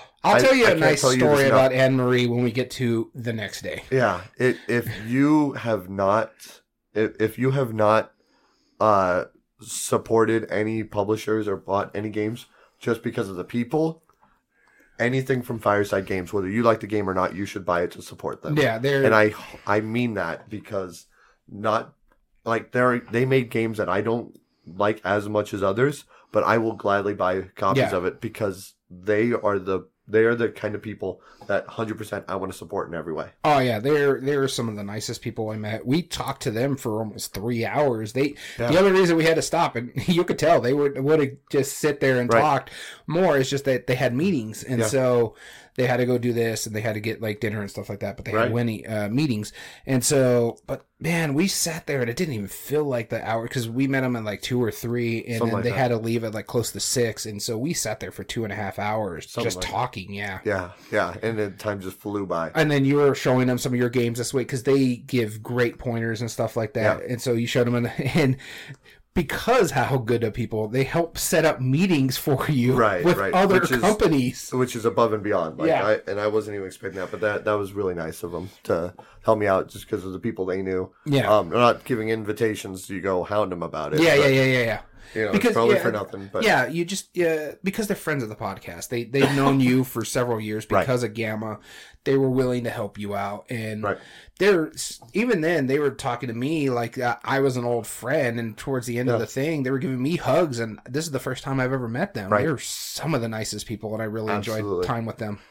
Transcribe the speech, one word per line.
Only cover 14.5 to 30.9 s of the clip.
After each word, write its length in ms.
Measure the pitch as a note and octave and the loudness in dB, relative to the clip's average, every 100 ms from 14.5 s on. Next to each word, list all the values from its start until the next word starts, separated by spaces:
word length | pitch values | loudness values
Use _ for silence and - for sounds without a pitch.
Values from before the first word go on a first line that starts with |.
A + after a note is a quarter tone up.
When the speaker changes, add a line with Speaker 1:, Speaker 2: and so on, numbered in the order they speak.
| _ _ _ _ - | _ _ _ _ -4
Speaker 2:
anything 440 | A#2+ C3+ C3 B2+ | -2 0 0 -2
from 160 | B2 A2+ | -4 -2
Fireside 480 | G#2+ G#2 G2+ G2 F#2 | 0 2 2 -2 -2
Games, 260 | F#2+ F2 | -4 -2
whether 160 | G#2 F#2+ | -2 -2
you 140 | G#2+ | 2
like 180 | A#2 A2 | 2 2
the 60 | G#2 | 0
game 220 | G#2 F#2+ | -2 0
or 60 | |
not, 200 | F#2 F#2 | 0 0
you 120 | F2 G2 | -2 -8
should 180 | G2+ | -6
buy 180 | F2+ F2 | 0 0
it 80 | F2 | 0
to 100 | - | -6
support 400 | - F2 - - | -16 -10 -10 -8
them. 140 | - D3+ | -2 0
Speaker 1:
Yeah, 200 | C3 A2+ | 2 2
they're 260 | C3+ C#3 | 0 2
Speaker 2:
And 100 | C3 | 6
I, 180 | A2 G#2+ G#2+ - - - | 6 4 2 -12 -8 -2
I 140 | G#2 | 0
mean 340 | G#2+ A#2 B2 | 0 0 0
that 340 | G2+ E2+ D#2 - | -2 -4 -6 -10
because 560 | G#2 - G#2 F#2 E2+ - _ _ _ _ | -14 -8 -6 -6 -10 -20 _ _ _ _
not, 460 | G#2 G#2+ A2 - _ _ _ _ _ | -6 -2 -2 -2 _ _ _ _ _
like, 280 | - A2+ G#2 | -2 -2 -2
they're, 280 | B2 B2+ A#2+ - | 2 2 2 0
they 140 | A#2 | 0
made 260 | C3 C3 A#2+ | 2 2 2
games 280 | A#2 A2+ G#2+ | 0 -2 -2
that 100 | F2 | 0
I 120 | F#2+ | 0
don't 380 | G#2+ A#2 - - _ _ - | 0 0 -4 -14 _ _ -10
like 340 | F2+ G#2 G#2+ | 0 0 0
as 240 | - G2+ G2+ | 0 0 0
much 260 | G#2 G#2 | -2 -2
as 80 | G#2 | -2
others, 420 | G2 G2 C#3 C#3+ - - _ | 0 2 0 0 -10 -20 _
but 120 | G#2+ | 0
I 140 | F#2+ A2+ | 4 4
will 160 | A2+ | 2
gladly 400 | G2+ G2+ G2+ G2+ | 0 2 2 0
buy 280 | G2+ F#2 F#2+ F#2 - | 0 0 0 -4 -2
copies 340 | G2 C3+ A2 | 0 2 2
Speaker 1:
Yeah. 40 | F#2+ | 0
Speaker 2:
of 80 | |
it 160 | F2+ - | -2 -4
because 540 | A2+ - G#2 F#2 - _ _ | -8 -4 -4 -4 -12 _ _
they 420 | F2+ F#2 G#2 A#2+ | -8 0 2 2
are 260 | A2+ G#2 G2 | 2 0 0
the, 300 | F2+ F#2 - _ - | 0 -4 -4 _ 0
they 180 | G#2+ | 4
are 100 | A2+ | 4
the 140 | A#2 A2 | 4 0
kind 260 | - G#2+ | -2 -6
of 80 | G#2 | -6
people 380 | G#2+ | -10